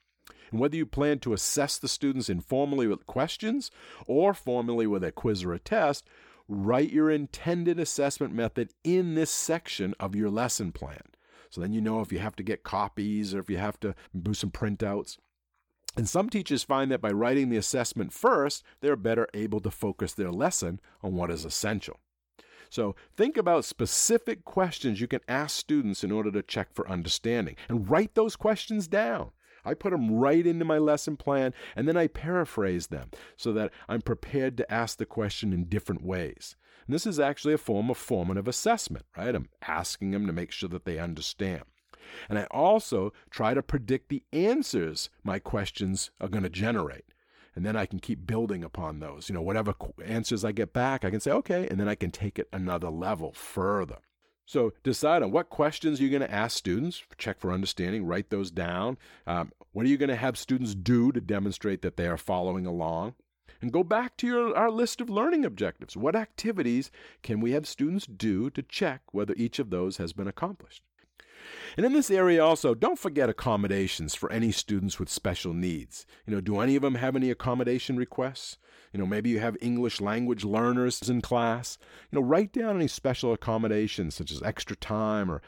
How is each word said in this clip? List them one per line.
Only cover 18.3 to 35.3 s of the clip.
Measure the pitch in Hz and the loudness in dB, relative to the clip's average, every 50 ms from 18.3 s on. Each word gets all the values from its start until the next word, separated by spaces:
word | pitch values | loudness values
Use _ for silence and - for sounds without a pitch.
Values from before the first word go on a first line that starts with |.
| 247 160 139 143 - - - - _ _ | 4 4 4 0 -2 -4 -10 -18 _ _
they're | - 143 143 | 2 2 2
better | 110 92 113 113 117 117 - - | 2 2 2 2 2 2 0 -2
able | 104 110 107 104 107 | -4 -4 -2 -2 -2
to | - 101 | -2 -4
focus | - - - 101 92 - 101 90 - | -4 -2 -4 -4 -2 -2 -4 -4 -2
their | - 98 87 | -4 -4 -2
lesson | 87 95 139 185 - - 98 85 87 - - - _ _ - | 0 0 0 0 0 -2 -4 -4 -6 -8 -12 -18 _ _ -6
on | 95 92 | -4 -2
what | 87 87 85 | -2 -2 -2
is | 85 78 82 | -2 -4 -6
essential. | 85 - - - 104 107 98 - - - - _ _ _ _ _ _ _ - - _ - - - _ | -6 -6 -4 -2 -2 -2 -2 -4 -8 -14 -16 _ _ _ _ _ _ _ -20 -20 _ -20 -20 -20 _
So | - 123 110 101 95 - - _ _ | -4 -2 -2 -2 -2 -6 -14 _ _
think | - 214 277 311 | 2 2 2 2
about | 226 185 175 170 151 117 | 2 4 4 4 4 2
specific | - - - 117 - - - - - 226 226 - 233 226 - - | 0 -2 -2 -2 0 2 2 2 4 4 2 2 -2 -6 -8 -10
questions | - - 190 185 175 151 - - 127 104 98 | -4 0 0 0 0 0 -2 -2 -2 0 0
you | 120 120 | -2 -2
can | 135 - - | -2 -4 -2
ask | - 123 135 151 143 - | -2 -2 -2 -2 -2 -4
students | - - - 151 147 123 104 95 - - | -6 -2 0 2 2 2 0 -2 -2 -2
in | 95 104 | -2 0
order | 110 101 107 | 0 0 0
to | 98 104 - | 0 -2 -4
check | - - 110 95 - - | -2 -4 -4 -4 -4 -6
for | - 87 - | -6 -4 -2
understanding, | 95 87 82 85 - - - 113 120 120 98 73 67 - - - | -4 -4 -2 -2 -4 -2 0 0 0 0 0 -2 -6 -10 -6 -4
and | 120 117 98 95 | -2 -2 0 2
write | 135 170 220 214 - | 4 4 2 4 2
those | 226 220 220 - | 2 2 2 0
questions | - - 214 220 - - - 220 214 180 | 0 0 0 2 0 -2 -2 -2 -4 -2
down. | 160 196 190 226 233 226 190 - - - _ _ _ - - _ | 0 0 0 0 0 -2 -4 -6 -8 -12 _ _ _ -20 -12 _
I | 117 156 | -6 -6
put | - - 202 180 | -2 0 0 0
'em | 151 120 110 110 | 2 2 2 4
right | 113 131 139 151 170 170 | 4 6 6 6 6 6
into | 170 170 165 170 | 4 2 2 2
my | 160 156 151 | 2 4 4
lesson | 151 151 147 143 - 160 147 | 6 4 4 2 0 -4 -6
plan, | - - 143 139 135 131 127 127 - - - - | -4 -2 0 2 2 2 0 -2 -4 -12 -12 -4
and | - 123 | 0 0
then | 151 160 | 2 4
I | 175 165 | 4 4
paraphrase | 156 - - - 160 180 180 160 - - 113 101 95 90 87 85 - | 2 0 -2 -4 0 0 0 0 0 0 0 0 2 0 0 -2 -4
them | 82 71 62 - - - - - - | -8 -8 -8 -12 -16 -18 -20 -20 -18
so | - - 117 107 | -4 -2 0 0
that | 107 107 98 - - - - | 0 0 -2 -4 -10 -8 -4
I'm | 110 117 - | -4 -2 0
prepared | - - - - - - 139 131 131 123 117 | -2 -2 -2 -4 -4 -2 0 0 0 0 -2
to | 120 - 107 | -2 -2 0
ask | 113 117 110 - - | 0 0 -2 -4 -6
the | 107 | -8
question | - - 117 107 101 | -6 -4 -2 -2 -2